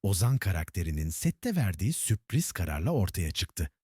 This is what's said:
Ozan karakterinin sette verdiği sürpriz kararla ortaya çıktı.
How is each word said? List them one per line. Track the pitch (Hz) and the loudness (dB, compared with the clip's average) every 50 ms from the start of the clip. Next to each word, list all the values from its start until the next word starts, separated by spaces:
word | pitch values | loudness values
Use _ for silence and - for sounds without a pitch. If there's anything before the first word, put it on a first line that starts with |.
| - | 2
Ozan | 98 98 87 110 120 135 | 2 2 4 4 4 2
karakterinin | 131 - 98 90 82 80 - _ 95 85 82 76 73 76 80 | 2 2 0 0 0 -2 -4 _ -4 -2 -2 0 0 -2 -2
sette | 80 - - 165 - _ - 247 208 | -2 0 -2 -2 -2 _ -4 -2 0
verdiği | 180 123 95 85 78 95 117 165 | 2 2 2 0 0 0 0 0
sürpriz | - - - 110 - _ _ - 151 170 - | -2 0 0 0 0 _ _ 0 0 0 0
kararla | - - 87 76 76 73 82 127 | -2 -4 -4 -2 -2 -2 0 0
ortaya | 170 131 95 - - - 87 76 | 2 2 2 0 0 -2 -2 -2
çıktı. | - - - - _ - 78 71 _ _ | -2 -4 -6 -6 _ -6 -6 -6 _ _